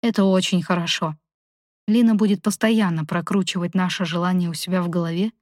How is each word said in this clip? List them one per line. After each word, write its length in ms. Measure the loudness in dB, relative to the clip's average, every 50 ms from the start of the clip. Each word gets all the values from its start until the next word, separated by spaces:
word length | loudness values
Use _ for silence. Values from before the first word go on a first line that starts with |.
Это 240 | -2 0 2 2 4
очень 360 | 4 4 2 2 2 0 -2
хорошо. 560 | 0 0 -2 -2 -2 -2 -4 -4 -4 -6 -6 -8 _ _ _ _ _ _ _ _ _ _ _ _ _ 0
Лина 280 | 2 4 6 4 4
будет 260 | 4 4 2 2 0
постоянно 640 | _ -4 -4 0 0 2 2 2 2 0 0 -2 -4
прокручивать 720 | -4 -4 -6 -4 -2 -2 -2 -2 -2 -4 -4 -4 -2 -2
наше 300 | -2 -2 -2 -2 -4 -4
желание 440 | -4 -2 -2 0 0 0 0 0 -2
у 40 | -4
себя 280 | -6 -6 -4 -2 -2
в 80 | -2 -2
голове 420 | -2 -2 -2 -2 -2 -2 -2 -4 -4 _